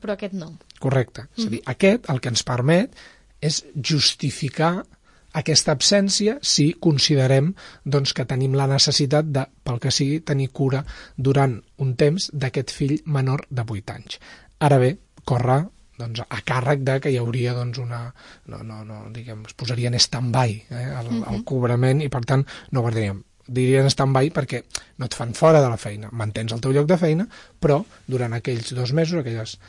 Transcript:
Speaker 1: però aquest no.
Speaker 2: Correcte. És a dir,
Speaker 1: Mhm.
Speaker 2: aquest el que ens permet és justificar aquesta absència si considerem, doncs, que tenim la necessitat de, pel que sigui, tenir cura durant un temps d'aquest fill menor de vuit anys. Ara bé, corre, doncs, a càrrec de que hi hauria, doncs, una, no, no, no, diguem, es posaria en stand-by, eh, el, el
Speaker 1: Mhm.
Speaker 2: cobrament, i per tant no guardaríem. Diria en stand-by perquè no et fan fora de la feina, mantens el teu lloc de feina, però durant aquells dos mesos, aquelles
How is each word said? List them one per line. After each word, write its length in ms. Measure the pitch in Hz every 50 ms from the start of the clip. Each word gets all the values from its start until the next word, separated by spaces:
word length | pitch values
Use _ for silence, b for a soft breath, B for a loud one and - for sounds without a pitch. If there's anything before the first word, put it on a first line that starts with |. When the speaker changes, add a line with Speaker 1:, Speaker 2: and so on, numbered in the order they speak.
Speaker 1:
però 140 | - 208 202
aquest 180 | 190 208 190 196
no. 220 | 190 160 160 160 - _ - - -
Speaker 2:
Correcte. 460 | - 135 131 135 120 - - - 117 - _
És 80 | - 226
a 40 | 104
dir, 100 | 110 110
Speaker 1:
Mhm. 100 | - 131 120
Speaker 2:
aquest 340 | - - 196 214 240 - -
el 120 | 139 127 -
que 60 | 127
ens 120 | 117 - -
permet 500 | - 123 123 123 143 170 180 233 - - B B B B B B B B B -
és 240 | 156 - - - - -
justificar 1120 | 151 113 - 160 139 - - - - - 135 - - 151 127 - - 156 165 180 202 - - _ _ _ b b b b b b
aquesta 380 | 160 - - 147 - - 165 151
absència 640 | 127 - - 202 202 196 196 - - 202 214 262 285
si 320 | - - - - 143 156 175 -
considerem, 680 | - 170 147 127 - - 151 135 131 131 135 135 143 175 190 B B B B B B
doncs, 300 | 143 143 143 139 - -
que 100 | - 127
tenim 300 | - 139 127 135 135 131
la 120 | 139 139
necessitat 600 | 135 139 135 - 151 - - 143 127 151 147 156
de, 160 | 156 135 131 139 - _ _ -
pel 160 | - 120 117
que 120 | - 135
sigui, 300 | - - 143 139 147 160
tenir 280 | - - 147 135 135 127
cura 380 | - - 139 135 135 143 147 B B B B B B B
durant 440 | 127 135 135 139 135 131 117 101 - _ _
un 180 | - 139 131 123
temps 340 | - 156 147 160 196 - - -
d'aquest 380 | 139 135 127 - 143 120 -
fill 320 | - - 143 135 151 151 -
menor 400 | 156 147 135 131 131 135 143 - -
de 120 | 135 123 113
vuit 280 | 110 110 98 - -
anys. 280 | - - 110 - - - B B B B B B B -
Ara 180 | 156 143 143 131
bé, 160 | 127 127 185 - _ _ _ - -
corre, 400 | - 131 117 120 120 131 143 170 208 - _ - _ _ -
doncs, 220 | 120 117 113 117
a 200 | 117 - 110 104 -
càrrec 380 | - 120 131 117 139 147 139
de 180 | 131 135 135 135
que 100 | - 151 131
hi 60 | 120
hauria, 340 | 120 117 120 127 120 123 123
doncs, 240 | 123 123 123 120 127
una, 360 | 120 120 123 120 117 120 - B B B B B B
no, 160 | - - - 110
no, 180 | 110 107 107 107
no, 160 | 107 110 107 107 110 113
diguem, 320 | 117 117 120 110 107 107
es 60 | - -
posaria 360 | - 131 113 123 117 120 123
en 100 | 120 120
stand-by, 500 | - - - 120 127 120 117 127 127 113 101 110 - -
eh, 240 | 123 120 123 135 139 127
el, 60 | 117
el 140 | 117 233 226
Speaker 1:
Mhm. 220 | - - 104 214 240
Speaker 2:
cobrament, 560 | - 135 127 123 120 120 120 127 131 135 151
i 80 | 151 135
per 160 | - 131 117
tant 220 | - 135 135 135 B B B B B
no 100 | B 131
guardaríem. 420 | 113 117 113 113 107 101 98 98 - _ _ _ _ -
Diria 320 | 123 127 127 127 135 135
en 100 | 135 135
stand-by 420 | - - 139 135 135 131 135 160 -
perquè 320 | 156 135 - 135 - - _ - B B B B B
no 60 | 127
et 80 | 117 -
fan 180 | - 123 117 107
fora 260 | - 160 160 160 151 139
de 60 | 123
la 80 | 117
feina, 320 | - - 107 101 104 107 104 117
mantens 380 | 113 107 107 104 113 113 110 117
el 80 | 117
teu 120 | 110 135 135
lloc 140 | 143 147 151
de 80 | 185 165
feina, 300 | 175 160 156 170 214 - B B B B B B
però 240 | - 151 139 151 208 - b b b
durant 260 | b 127 123 123 117 117
aquells 400 | 120 - 135 123 117 113 - 127
dos 180 | 123 127 117 139
mesos, 280 | 160 165 160 175 170
aquelles 380 | 131 123 113 113 110 - - - b